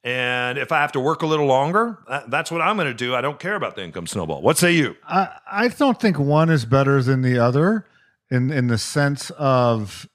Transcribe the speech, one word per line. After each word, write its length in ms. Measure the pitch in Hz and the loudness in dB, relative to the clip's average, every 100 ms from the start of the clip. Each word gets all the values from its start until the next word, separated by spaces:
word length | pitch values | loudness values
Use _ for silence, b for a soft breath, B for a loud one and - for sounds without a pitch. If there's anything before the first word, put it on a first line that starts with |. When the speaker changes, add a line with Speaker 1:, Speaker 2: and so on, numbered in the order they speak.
Speaker 1:
And 520 | 123 127 123 123 123 131 | -4 -4 -2 -2 -2 -4
if 140 | 127 | -2
I 80 | 156 | -2
have 100 | 147 | 0
to 80 | 139 | -2
work 220 | 135 160 | -2 -2
a 40 | 156 | -2
little 200 | 156 143 | 0 2
longer, 520 | 131 147 196 233 202 - | 2 2 0 -2 -6 -10
tha-, 200 | 139 117 | -10 -4
that's 240 | 139 151 | -6 -4
what 80 | 165 | -2
I'm 160 | 165 214 | -2 0
gonna 180 | 151 | -4
do. 220 | 113 123 127 | -4 -2 -2
I 40 | |
don't 200 | 135 143 | -2 -6
care 160 | 180 208 | -6 -4
about 180 | 117 | -6
the 80 | - | -8
income 240 | 90 87 85 | -10 -10 -8
snowball." 340 | 101 80 73 | -6 -6 0
What 160 | 95 160 | 0 2
say 140 | 175 | 4
you? 240 | 170 123 - | 2 0 -4
Speaker 2:
I, 260 | - 175 190 - - | -4 -2 -2 -8 -8
I 160 | 202 240 | -2 -2
don't 340 | - 277 226 | 0 0 2
think 160 | 220 143 | 0 0
one 320 | 143 151 165 | 2 4 4
is 160 | 156 | 2
better 380 | 113 135 139 139 | 2 2 4 2
than 200 | 127 131 | 2 2
the 180 | 127 123 | 2 2
other 480 | 120 131 175 220 b b b b _ | 2 4 2 0 b b b b _
in, 220 | 127 131 | -2 0
in 160 | 147 123 | 0 0
the 100 | 117 | 0
sense 520 | - 151 143 143 - | -2 0 0 -2 -8
of 800 | - 143 127 123 113 101 - - | -4 2 4 4 2 -4 -12 -20